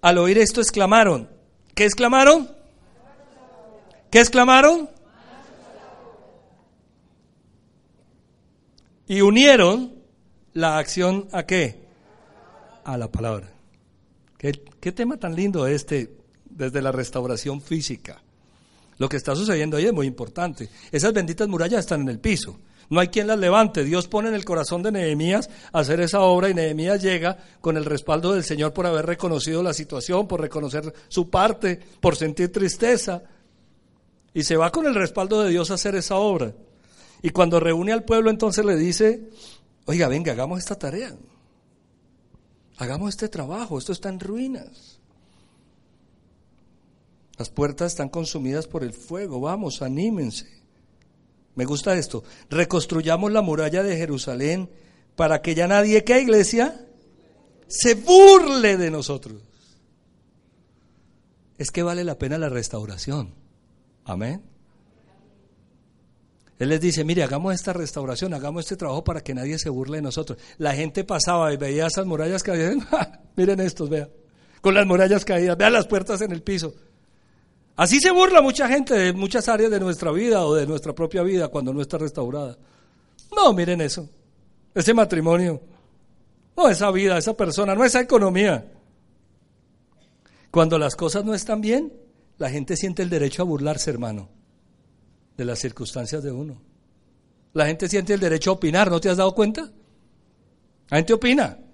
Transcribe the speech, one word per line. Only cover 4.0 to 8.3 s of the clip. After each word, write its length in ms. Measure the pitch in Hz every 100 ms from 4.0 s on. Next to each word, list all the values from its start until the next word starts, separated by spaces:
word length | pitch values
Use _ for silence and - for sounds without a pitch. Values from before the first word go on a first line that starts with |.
| _
¿Qué 100 | 226
exclamaron? 680 | 233 247 247 262 285 339 302 - - - - - - - - - - - - - - - _ _ _ _ _ _ _ _ _ _ _ _ _ _ _ _ _ _ _